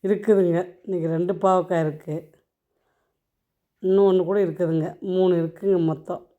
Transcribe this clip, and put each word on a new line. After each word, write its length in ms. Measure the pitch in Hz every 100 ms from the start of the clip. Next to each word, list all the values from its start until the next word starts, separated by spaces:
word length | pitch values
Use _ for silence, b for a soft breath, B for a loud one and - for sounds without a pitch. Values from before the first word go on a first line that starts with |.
இருக்குதுங்க, 720 | 196 202 214 202 175 170 180 - -
இன்றைக்கி 200 | 180 160
ரெண்டு 280 | 160 180
பாவக்காய் 500 | 175 190 185 175 170
இருக்குது, 460 | 156 151 - 156 - _ _ _ _ _ _ _ _ _ _ _ _ _ _ _
இன்னும் 260 | 185 190
ஒன்று 200 | 196 185
கூட 200 | 170 202
இருக்குதுங்க. 540 | 165 156 170 165 156 -
மூணு 360 | 196 185 185
இருக்குங்க 500 | 170 165 165 196 185
மொத்தம். 420 | 160 156 160 175 _